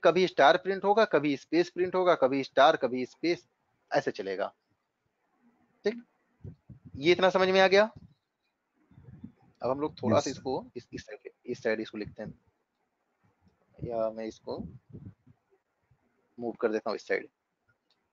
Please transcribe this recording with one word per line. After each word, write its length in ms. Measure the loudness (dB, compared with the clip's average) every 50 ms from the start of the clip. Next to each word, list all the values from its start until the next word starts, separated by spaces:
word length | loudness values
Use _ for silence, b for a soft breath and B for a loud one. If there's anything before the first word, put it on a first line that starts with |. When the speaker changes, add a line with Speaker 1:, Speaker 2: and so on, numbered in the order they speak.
| 2
Speaker 1:
कभी 220 | 2 4 4 2
स्टार 300 | 2 4 6 6 6 6
प्रिंट 260 | 4 0 -4 -4 -2 0
होगा, 220 | 2 4 4 2
कभी 280 | 4 2 0 2 0 -4
स्पेस 320 | -4 -4 -2 0 0 0 0
प्रिंट 260 | -2 -4 -4 -2 0
होगा, 200 | 0 2 2 4
कभी 260 | 4 2 2 0 0 -4
स्टार, 320 | 0 4 6 6 6 6
कभी 280 | 4 0 -4 -4 -4 -6
स्पेस, 400 | -8 -8 _ -4 -4 -4 -4 _ _ _ _ _ _ _ _ _ -4
ऐसे 200 | -4 -2 -2 -2
चलेगा। 400 | -6 -6 -6 -6 -6 -6 -6 -8 -10 _ _ _ _ _ _ _ _ _ _ _ _ _ _ _ _ _ _ _ _ _ _ _ _ _ -6
ठीक, 160 | -6 -6 -8 -12 _ _ _ _ _ _ _ -20 -20 -20 _ _ -20 -20 -20 -20 -18 -10
ये 140 | -2 0 2
इतना 180 | 2 4 2 2
समझ 200 | 4 2 2 4
में 100 | 4 4
आ 80 | 4
गया? 160 | 6 6 4 4 2 -2 -12 -20 -20 _ _ _ _ _ _ _ _ _ _ _ _ _ _ _ _ _ -20 -20 -20 -20 -20 -20 -20 _ _ _ _ _ -8
अब 80 | -6 -6
हम 100 | -4 -4
लोग 220 | -6 -8 -8 -4
थोड़ा 160 | -2 0 2
Speaker 2:
यस, 60 | 2 0
Speaker 1:
सा 60 | -2
Speaker 2:
सर। 20 |
Speaker 1:
इसको 340 | -8 -8 -8 -6 -6 -6 -8 -12 -18
इस, 120 | -18 -18 -16 -16
इस 80 | -16
साइड, 300 | -14 -16 -18 -18 -18 -20 _ _ -12
इस 180 | -12 -10 -6 -4
साइड 160 | -4 -4 -4
इसको 160 | -6 -10 -10
लिखते 260 | -12 -12 -12 -12 -14 -14
हैं, 100 | -14 -16 _ _ _ _ _ _ _ _ _ _ _ _ _ _ _ _ _ _ _ _ _ _ _ _ _ _ _ _ -12
या 300 | -10 -6 -4 -4 -4 -4
मैं 140 | -6 -8 -12
इसको 320 | -12 -12 -14 -14 -12 -12 -12 -12 -14 -16 -20 _ _ -20 -18 -18 -20 -20 _ _ _ -20 _ _ _ _ _ _ _ _ _ _ _ _ _ _ _ _ _ _ _ _
move 140 | -12 -10 -10 -6
कर 180 | -4 -4 -2
देता 180 | -2 -4 -4 -6
हूँ 60 | -8
इस 120 | -8 -6
साइड। 200 | -6 -6 -6 -6 -10 _ _ _ _ _ _ _ _ _ _ _ _ _ _ _ _